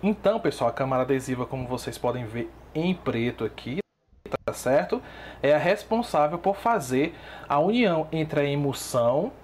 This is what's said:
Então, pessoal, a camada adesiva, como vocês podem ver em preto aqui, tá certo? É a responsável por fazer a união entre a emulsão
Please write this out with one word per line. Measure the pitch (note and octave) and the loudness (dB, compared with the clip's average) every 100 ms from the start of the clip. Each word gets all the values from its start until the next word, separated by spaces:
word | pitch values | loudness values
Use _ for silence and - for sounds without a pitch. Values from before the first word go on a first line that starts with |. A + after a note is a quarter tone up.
Então, | F#3+ G#3 G3 A3 | 0 2 2 2
pessoal, | E3+ - A#2+ | 0 0 0
a | |
camada | - C3 C3 | 0 0 0
adesiva, | C3 C3+ B2+ B2+ B2+ | 2 0 0 -4 -4
como | C3 B2 | -6 -6
vocês | B2 - A#2+ | -6 -6 -4
podem | B2+ B2 | -2 -2
ver | A#2 A#2 A2+ - - | -4 -6 -8 -10 -8
em | D3+ F3 | -2 0
preto | F3+ - A#2 A#2 A#2+ | 0 -2 0 -2 -2
aqui, | A2 - - C#3+ - _ _ - - - | -4 -4 -8 -6 -8 _ _ -20 -10 -6
tá | - | -6
certo? | - - C#3 F3 B3 - - - - | -4 2 2 2 -4 -6 -16 -16 -2
É | C#3 | 2
a | D3 | 4
responsável | E3 G#3 - A3+ A#3 D#3+ D3+ E3+ | 4 0 0 -2 2 2 2 2
por | F#3 G3 | -2 0
fazer | A#3 A3+ C3 B2+ D#3 - - - - | 2 0 0 0 0 -2 -18 -18 -2
a | C#3+ | 2
união | E3+ A#3 A3+ E3 D#3 | 4 4 4 2 0
entre | D#3+ D#3 D3+ | -2 0 0
a | |
emulsão | C#3+ C#3+ C#3+ B2+ - C3 A#2 C3+ A3 - | 0 2 0 -2 -2 2 4 4 0 -6